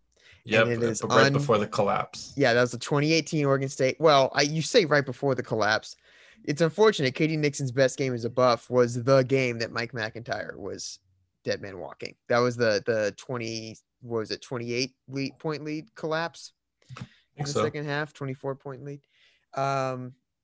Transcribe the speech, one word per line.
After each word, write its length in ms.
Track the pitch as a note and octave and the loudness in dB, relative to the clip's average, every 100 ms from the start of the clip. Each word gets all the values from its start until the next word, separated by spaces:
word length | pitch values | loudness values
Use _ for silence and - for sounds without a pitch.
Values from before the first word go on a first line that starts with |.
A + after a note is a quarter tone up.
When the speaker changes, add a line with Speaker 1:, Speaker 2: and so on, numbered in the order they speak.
| _ _ _ - - | _ _ _ -18 0
Speaker 1:
Yep, 220 | A2 A2+ | 4 4
Speaker 2:
And 40 | |
it 100 | A#2 | 2
is 180 | A#2 A2 | 0 0
Speaker 1:
but 80 | G#2+ | 2
right 160 | B2+ C3+ | 4 6
Speaker 2:
un- 80 | |
Speaker 1:
before 240 | C#3 C#3+ G#2+ | 4 2 2
the 80 | G#2 | 2
collapse. 680 | - G2 G2 G2 - - - | 0 0 0 -4 -10 -10 0
Speaker 2:
Yeah, 160 | C3+ | 2
that 80 | A#2 | 4
was 100 | B2 | 2
the 60 | A#2+ | -2
twenty 340 | - D3 D3 | -2 0 2
eighteen 320 | D#3+ D3+ D#3+ C#3+ | 2 0 0 2
Oregon 220 | C#3 C3+ | 2 0
State. 300 | - C3 - | 0 0 2
Well, 320 | D#3 C#3+ C3 | 6 6 4
I, 100 | - | 2
you 180 | D3 D#3+ | 0 0
say 240 | D3+ B3+ E3 | 2 2 4
right 200 | D3 C#3 | 2 2
before 280 | B2 C#3 | -2 -2
the 100 | B2+ | -2
collapse. 520 | A#2 A2+ G#2 G#2+ - - _ _ - - - | -2 0 2 2 -2 -18 _ _ -20 -10 -4
It's 160 | D3 | 0
unfortunate. 540 | E3 F3+ A3 G#3 C3 - | 0 4 4 4 0 2
K 120 | D#3 | 0
D 80 | D#3 | 2
Nixon's 360 | D3 C#3+ C#3 | 0 -2 -2
best 260 | A#2+ C3 - | 2 2 2
game 160 | C3+ | -2
as 120 | B2 A2+ | -2 -4
a 40 | |
Buff 400 | A#2+ B2+ A#2 - | 2 2 2 0
was 340 | B2 B2 B2 | 2 2 2
the 200 | A#2 C3+ | 2 4
game 340 | B2+ C3+ B2+ A#2 | 4 2 0 -2
that 120 | A2 | -4
Mike 200 | A#2 A#2 | -4 -6
McIntyre 640 | A#2+ A2 A2+ A#2+ G#2 - - | -4 -6 -6 -8 -6 -8 -10
was 440 | G2 G2 - - _ _ _ _ | -10 -10 -12 -16 _ _ _ _
dead 180 | - G2+ | -6 -6
man 180 | G2+ F#2+ | -6 -14
walking. 360 | D2 - - - - | -14 -14 -16 -12 0
That 100 | A#2+ | 2
was 160 | B2 A#2+ | 2 2
the, 260 | A#2 G#2 - | 2 2 0
the 280 | A2+ G#2 G2 | 0 -2 -4
twenty, 580 | - B2 A2+ A2+ A2 G#2+ _ _ | -8 -8 -8 -10 -12 -16 _ _
what 180 | A#2+ A#2 | -8 -6
was 120 | G#2+ | -6
it, 100 | G2 | -8
twenty-eight 520 | - B2 A#2+ A#2+ C3 _ - | -8 -10 -6 -4 -4 _ -12
lead, 300 | C3+ C3+ - | -8 -8 -8
point 240 | D#3+ D3 | -10 -8
lead 300 | D3+ D#3 - - | -8 -10 -12 -12
collapse 580 | D#3+ D#3 E3 - - _ _ _ - B2+ | -6 -6 -6 -10 -20 _ _ _ -20 -16
Speaker 1:
I 60 | |
think 60 | - _ _ - | -16 _ _ -10
Speaker 2:
in 80 | C#3+ | -6
the 60 | |
Speaker 1:
so. 120 | C#3+ | -2
Speaker 2:
second 220 | A2 D3+ D3 | -2 -2 -4
half, 280 | C#3+ D3+ | -4 -6
twenty-four 420 | - C#3 C3 C#3 C3+ | -8 -10 -8 -8 -8
point 280 | C#3+ B2+ | -10 -14
lead. 180 | C#3+ C#3+ _ _ _ _ _ - | -14 -16 _ _ _ _ _ -4
Um, 580 | C3+ C#3 C3 B2+ B2+ B2 _ _ | -2 -2 -2 -6 -10 -16 _ _